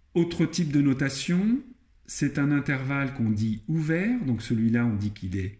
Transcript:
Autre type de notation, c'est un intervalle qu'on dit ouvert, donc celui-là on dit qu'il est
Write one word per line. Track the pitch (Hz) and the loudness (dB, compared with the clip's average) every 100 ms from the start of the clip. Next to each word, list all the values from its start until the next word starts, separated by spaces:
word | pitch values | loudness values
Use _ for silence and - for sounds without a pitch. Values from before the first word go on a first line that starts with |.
| _ | _
Autre | 175 170 - 160 | 0 0 2 0
type | 170 156 | 0 0
de | 143 | 2
notation, | 143 131 139 - - 175 208 262 - - _ _ - | 2 2 0 -2 -2 0 2 0 -2 -20 _ _ -12
c'est | - 143 147 | -2 -2 0
un | 143 | 2
intervalle | 143 139 135 131 139 135 127 | 2 0 -2 -2 -2 -2 0
qu'on | 110 | 0
dit | 104 110 107 - | 0 0 -2 -2
ouvert, | 160 156 165 202 247 | -2 0 0 0 0
donc | 147 110 | 0 -2
celui-là | - 113 113 117 120 | 0 0 2 2 2
on | 104 | 0
dit | 101 | -2
qu'il | 101 95 95 | -4 -6 -4
est | 95 - | -6 -8